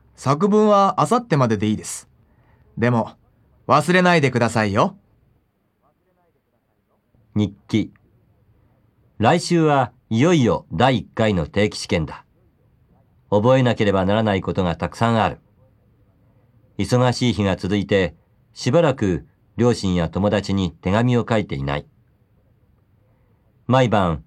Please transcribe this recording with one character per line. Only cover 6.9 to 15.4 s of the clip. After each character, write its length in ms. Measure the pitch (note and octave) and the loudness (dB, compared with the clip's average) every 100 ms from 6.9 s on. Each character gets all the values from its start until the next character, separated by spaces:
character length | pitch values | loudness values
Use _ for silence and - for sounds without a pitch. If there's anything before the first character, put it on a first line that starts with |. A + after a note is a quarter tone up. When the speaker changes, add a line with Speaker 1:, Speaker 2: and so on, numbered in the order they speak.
| _ _ _ _ | _ _ _ _
Speaker 2:
日 180 | G#2 G#2 - - | -2 -2 -4 -4
記。 260 | A2 F#2 - _ _ _ _ _ _ _ _ _ _ _ - | -2 -4 -8 _ _ _ _ _ _ _ _ _ _ _ -2
来 220 | A2+ E3+ | 0 0
週 240 | - E3+ | 0 0
は 260 | D#3 C#3 B2+ - - | 2 2 -2 -6 -6
い 100 | A2+ | 0
よ 120 | D#3 | 2
い 120 | E3+ | 4
よ 220 | A2+ C#2+ - | 2 0 -4
第 260 | D#2+ B2+ A#2+ | 0 0 0
一 100 | - | -4
回 220 | - A2 | -2 -2
の 140 | F#2+ D2+ | -2 -2
定 220 | G2+ G#2 | -2 -2
期 80 | - | -4
試 100 | - | -4
験 180 | F2+ D2+ | -4 -4
だ。 180 | - - _ _ _ _ _ _ _ _ _ - | -10 -20 _ _ _ _ _ _ _ _ _ -4
覚 280 | G#2 A2+ C3 | 0 4 4
え 60 | |
な 100 | B2 | 2
け 100 | A2 | 0
れ 60 | A2 | 0
ば 140 | F#2+ | 0
な 100 | F#2 | 2
ら 80 | G#2 | 0
な 140 | A2 F#2+ | 0 0
い 60 | |
こ 120 | F2+ | -2
と 80 | E2+ | -2
が 140 | F2+ D#2+ | -2 -2
た 140 | F2 | -6
く 60 | - | -2
さ 140 | A#2 | 0
ん 100 | A2+ | 2
あ 80 | F#2 | 0
る。 120 | - | -4